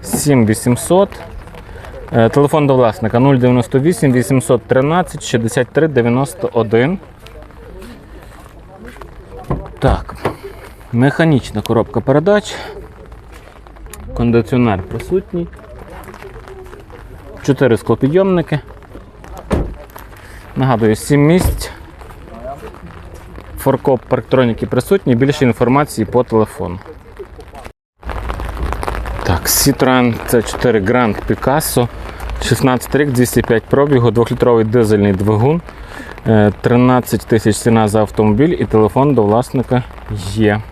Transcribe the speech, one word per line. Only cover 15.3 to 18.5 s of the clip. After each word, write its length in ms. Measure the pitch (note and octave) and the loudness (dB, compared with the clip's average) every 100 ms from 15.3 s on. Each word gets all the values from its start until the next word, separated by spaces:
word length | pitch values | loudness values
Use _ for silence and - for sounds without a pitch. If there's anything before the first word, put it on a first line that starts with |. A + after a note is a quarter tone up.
| F3 E3+ - - - - - - - - - - F#4+ - - - - - - - - | -8 -8 -14 -20 -20 -18 -18 -18 -18 -18 -18 -18 -18 -18 -20 -20 -20 -18 -18 -18 -8
чотири 340 | - C3 C3 A2 | -2 2 4 2
склопідйомники. 840 | - A2+ C3 E3+ G3 F3+ D#3 | 0 0 2 2 2 0 0